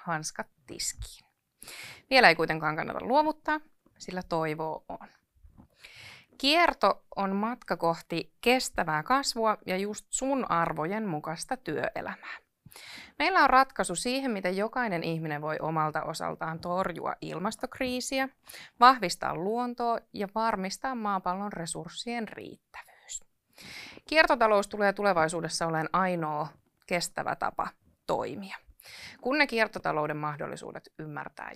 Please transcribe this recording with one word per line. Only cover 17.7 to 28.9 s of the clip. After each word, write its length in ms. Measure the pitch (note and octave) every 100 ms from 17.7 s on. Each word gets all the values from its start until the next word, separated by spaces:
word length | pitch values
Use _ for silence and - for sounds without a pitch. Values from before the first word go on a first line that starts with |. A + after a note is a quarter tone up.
| - C4 B3+ - C4+ C4 _ - - - -
vahvistaa 560 | A#3+ B3+ F3+ - C3+ D3+
luontoa 640 | F#3+ A#3 B3 A#3+ A#3 A3+ -
ja 140 | - G3 A3
varmistaa 600 | A3+ G#3+ F#3+ - C4+ B3
maapallon 580 | G#3 F#3+ F#3 F#3 G3+
resurssien 760 | G3+ E3 D#3+ E3+ - A#3+ A#3 G#3+
riittävyys. 960 | - - - _ - - - - - - _ _ - - - - - -
Kiertotalous 600 | D4+ E4 C4 A3 G3+ G#3
tulee 260 | G#3 G3+
tulevaisuudessa 720 | G3 G3+ F3 D#3+ E3+ D#3+ - E3
olemaan 220 | D#3+ D#3
ainoa 540 | F3 F#3 F3 D#3 D3+ D#3 - _ _ -
kestävä 480 | F3 - - - -
tapa 320 | - - - - _ _ -
toimia. 500 | - A2 - F#3+ - - - -